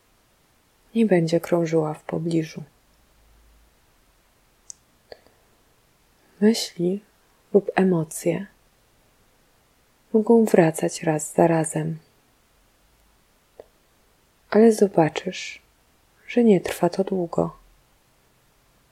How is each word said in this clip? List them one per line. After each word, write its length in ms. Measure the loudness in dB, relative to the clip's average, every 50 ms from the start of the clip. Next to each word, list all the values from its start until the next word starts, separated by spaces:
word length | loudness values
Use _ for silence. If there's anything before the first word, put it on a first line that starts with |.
| _ _ _ _ _ _ _ _ _ _ _ _ _ _ _ _ _ _ -2
Nie 100 | 0 0
będzie 340 | 2 2 2 2 0 0 -2
krążyła 540 | -2 -2 -2 -2 -2 0 -2 -2 -2 -2 -6
w 100 | -10 _
pobliżu. 600 | -10 -8 -8 -6 -4 -4 -4 -4 -6 -10 -16 -18 -20 _ _ _ _ _ _ _ _ _ _ _ _ _ _ _ _ _ _ _ _ _ _ _ _ _ _ _ _ _ _ _ _ _ _ _ _ _ _ _ -20 -20 _ _ _ _ _ _ -20 -20 -20 _ _ _ _ _ _ _ _ _ _ _ _ _ _ _ _ _ _ _ _ _ _ _ 0
Myśli 600 | 2 2 2 2 -2 -8 -6 -4 -4 -2 -4 -4 -8 _ _ _ _ _ _ _ _ _ 0
lub 180 | 0 0 0 0
emocje 720 | 0 2 2 2 0 -2 -6 -8 -8 -4 -4 -4 -4 -6 -12 _ _ _ _ _ _ _ _ _ _ _ _ _ _ _ _ _ _ _ _ _ _ _ _ _ _ _ _ _ _ _ _ -2
mogą 320 | 0 2 4 4 4 4
wracać 580 | 4 4 4 4 4 2 -2 -4 -6 -6 -4 -4
raz 300 | -2 -2 -4 -4 -4 0
za 140 | 2 2 2
razem, 520 | 2 0 -2 -4 -4 -6 -6 -6 -8 -10 _ _ _ _ _ _ _ _ _ _ _ _ _ _ _ _ _ _ _ _ _ _ _ _ _ _ _ _ _ _ _ -20 -20 _ _ _ _ _ _ _ _ _ _ _ _ _ _ _ _ -2
ale 220 | 2 6 6 6
zobaczysz, 920 | 6 4 2 0 2 2 0 0 -2 -6 -10 -10 -10 -12 -12 -16 -16 -20 _ _ _ _ _ _ _ _ _ _ _ _ _ -6 0
że 100 | 2 4
nie 180 | 6 6 4
trwa 280 | 2 -2 -4 -2 -2 -2
to 140 | 0 -2 -4
długo. 520 | -4 -4 -6 -6 -4 -2 -2 -4 -4 -4 -12 _ _ _ _ _ _ _ _ _ _ _ _ _ _ _ _ _ _ _ _ _ _ _ _ _ _